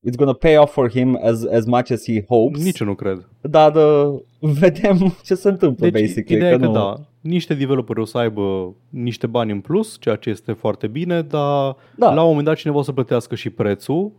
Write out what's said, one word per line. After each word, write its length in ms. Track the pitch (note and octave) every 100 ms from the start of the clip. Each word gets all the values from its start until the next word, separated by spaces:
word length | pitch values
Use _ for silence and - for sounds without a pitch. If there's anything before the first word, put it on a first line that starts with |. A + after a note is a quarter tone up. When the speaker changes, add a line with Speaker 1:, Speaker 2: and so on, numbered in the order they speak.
| A#2+
Speaker 1:
it's 60 | B2
gonna 160 | C#3
pay 240 | B2 E3 D3+
off 160 | D3
for 160 | - B2
him 280 | A#2+ B2+ B2
as, 200 | A2+ A2+ A2+
as 200 | A#2 A2+
much 260 | A#2+ B2
as 120 | A#2 -
he 120 | A2 G2+
hopes. 360 | A#2+ A2+ D3
Speaker 2:
Nici 160 | F3+ -
eu 80 | G#2
nu 80 | G2
cred. 340 | G2+ F#2+ - _
Speaker 1:
Dar, 340 | D#3 D#3 D#3 D#3
uh, 440 | D3+ D3 C#3+ C#3+ - _
<laughs> 200 | D#3 C#3+
vedem 560 | F3+ F3+ G3+ F#3 F#3+ -
ce 120 | - F#3
se 140 | G3+
întâmplă, 400 | F#3+ D#3+ B2+ E3+
Speaker 2:
Deci, 120 | A2
Speaker 1:
basically, 340 | G#2 F2+ - E3+
Speaker 2:
ideea 80 | F3
Speaker 1:
că 60 | B2+
Speaker 2:
e 40 |
că 60 | B2
Speaker 1:
nu. 60 |
Speaker 2:
da, 220 | A2 G2+ A#2+ D3 _
niște 320 | D#3 F3+ D#3+
developeri 460 | D3 C3+ C3+ A2+ A2+
o 60 | G#2+
să 120 | B2
aibă 580 | A#2 G#2 G2 F#2+ F#2 G2+ _
niște 380 | C3+ A#2+ A2 A#2+
bani 240 | A#2+ A2
în 80 | G2+
plus, 380 | G2 F3+ A3 -
ceea 160 | - G#2+
ce 140 | -
este 220 | G2+ -
foarte 360 | G#2+ A2 G2 G#2+
bine, 340 | B2 F3 E3+
dar 540 | D3+ D3+ C#3+ C#3+ C3+ B2+ _ -
Speaker 1:
Da. 180 | A#3
Speaker 2:
la 80 | D3
un 60 | E3
moment 180 | D3+ D3
dat 100 | D#3+
cineva 220 | D#3 C#3+
o 40 |
să 100 | C#3
plătească 440 | C3+ A#2 B2 - A#2
și 140 | A#2
prețul 640 | - G#2+ G2 - D3+ G#3